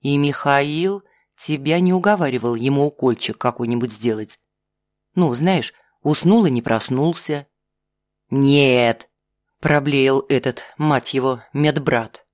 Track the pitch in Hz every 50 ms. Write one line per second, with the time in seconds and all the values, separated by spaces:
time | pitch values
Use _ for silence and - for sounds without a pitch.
0 | _ 143 143 143 143 147 139 - - 147 143 139 143 147 151 156 170 190 202 202
1 | - _ _ _ _ _ _ _ - - 156 143 139 147 156 175 180 185 180 185
2 | 180 202 208 196 175 139 123 123 107 120 120 113 117 135 139 139 143 147 143 _
3 | - 131 117 - - - 107 _ - 127 120 - 123 117 120 120 120 123 107 107
4 | 113 120 110 107 107 104 - _ _ _ _ _ _ _ _ _ _ _ _ _
5 | _ _ _ - 180 156 120 120 147 180 190 165 113 - _ _ _ _ _ _
6 | _ 143 156 - - 165 202 233 220 165 127 120 117 - 113 113 - - 127 127
7 | 143 165 170 - - - 151 143 143 _ _ _ _ _ _ _ _ _ _ _
8 | _ _ _ _ _ _ - 135 139 139 143 143 139 135 127 123 120 117 113 -
9 | - _ _ _ _ _ _ _ _ _ _ _ - 156 147 147 139 147 143 139
10 | 131 135 135 139 135 - 143 127 - 135 123 - - - - _ 151 151 147 131
11 | - - - 135 127 135 131 123 - _ _ 139 147 151 143 151 139 127 135 120
12 | 113 107 _ - _ _